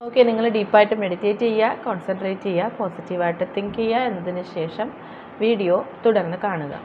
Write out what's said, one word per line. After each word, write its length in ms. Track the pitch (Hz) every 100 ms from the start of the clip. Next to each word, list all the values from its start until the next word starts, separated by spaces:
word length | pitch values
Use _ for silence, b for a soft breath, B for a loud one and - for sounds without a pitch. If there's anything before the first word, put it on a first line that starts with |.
| 240
ഓക്കെ, 140 | 240 240
നിങ്ങൾ 180 | 226 226 220
ഡീപ്പായിട്ട് 400 | 208 214 208 220
മെഡിറ്റേറ്റ് 420 | 196 180 208 202 233
ചെയ്യുക, 360 | 220 220 - -
കോൺസെൻട്രേറ്റ് 580 | 190 170 190 190 190 202
ചെയ്യുക, 220 | 175 208 233
പോസിറ്റീവായിട്ട് 680 | 196 170 170 180 175 170 180 -
തിങ്ക് 200 | 202 208
ചെയ്യുക. 260 | 226 226 254
എന്നതിന് 340 | 190 180 180 180 -
ശേഷം 320 | 165 - 233 - B B B - 214
വീഡിയോ 320 | 226 185 180 269 - 233
തുടർന്ന് 340 | 208 170 180 -
കാണുക. 280 | 180 151 170